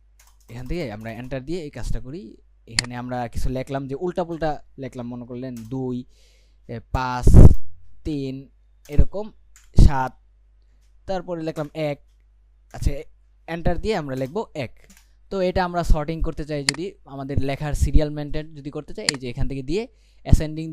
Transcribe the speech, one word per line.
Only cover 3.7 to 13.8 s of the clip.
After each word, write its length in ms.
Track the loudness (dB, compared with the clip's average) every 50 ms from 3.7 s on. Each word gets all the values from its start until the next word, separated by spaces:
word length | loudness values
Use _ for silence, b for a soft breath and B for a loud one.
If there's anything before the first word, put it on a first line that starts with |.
| -8 -8 -8 -8
যে 40 | -10 -8 -8
উল্টাপুল্টা 460 | -6 -6 -6 -6 -6 -6 -6 -6 -6 -6 -8 -12 -20 -18 -14
লেখলাম, 240 | -14 -14 -12 -12 -12 -12
মনে 120 | -12 -14 -14 -14
করলেন 220 | -14 -12 -12 -12 -14 -14 -14 -12 -10
দুই, 220 | -8 -6 -6 -8 -8 -10 -14 b b b b b b b b b b _ -16 -16
এ, 20 | -16 -10 -6 -4
পাঁচ, 300 | -4 -2 -4 0 4 8 10 12 12 12 12 12 10 6 4 0 -6 -12 -18 -16 -12 -10
তিন, 280 | -8 -8 -6 -6 -8 -8 -10 -14 -18 _ _ _ _ _ _ -16 2 6
এরকম 300 | 8 8 8 6 -2 -10 -12 -14 -20 -20 -20 -20 -20 -20 0 6 8
সাত, 340 | 8 8 8 4 -2 -4 -8 -14 _ _ _ _ _ _ _ _ _ _ _ _ -20 -20 -20 -18 -10 -8
তারপরে 320 | -8 -8 -6 -8 -8 -8 -8 -8
লিখলাম 200 | -6 -8 -8 -8 -8 -8 -6 -6
এক। 80 | -8 -10 -14 -20 _ _ _ _ _ _ _ _ _ _ _ _ -8
আচ্ছা, 160 | -4 -2 -2 -2 -4 -10 -16 -20 -20 _ _ _ _ _ -12
এন্টার 280 | -8 -4 -2 -2 0 0